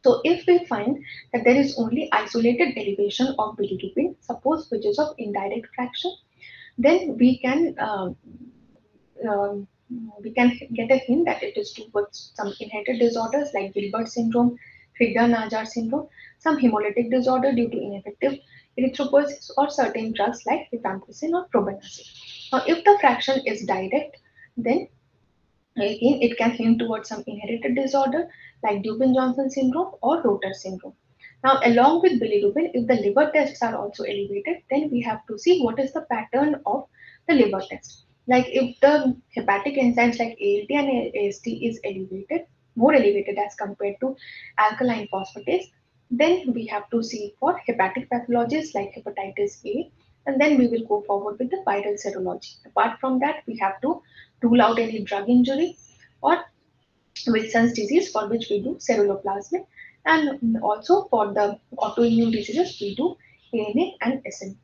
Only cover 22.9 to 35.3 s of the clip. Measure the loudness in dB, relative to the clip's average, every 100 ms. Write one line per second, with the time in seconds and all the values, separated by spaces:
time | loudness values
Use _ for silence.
22.9 | 6 6 2 0 -2 -2 -6 -4 -4 -2
23.9 | -4 -4 -16 _ _ -14 -6 0 0 -2
24.9 | _ _ _ _ _ _ _ _ -4 -2
25.9 | 2 2 4 2 2 -2 0 2 2 0
26.9 | -4 -8 -12 -10 -12 -8 -6 -2 -2 0
27.9 | 0 0 -2 -6 -12 -20 _ -4 -2 -4
28.9 | 0 2 2 2 0 -2 0 0 0 -4
29.9 | -2 0 2 2 0 -4 -8 -12 -12 -14
30.9 | _ _ _ -20 _ 2 4 6 6 6
31.9 | 6 4 4 0 2 2 0 -2 -2 0
32.9 | 2 4 4 4 2 0 -2 -4 -2 -8
33.9 | -8 -6 -4 -4 -6 -6 -8 _ -2 0
34.9 | -2 -2 -6 -8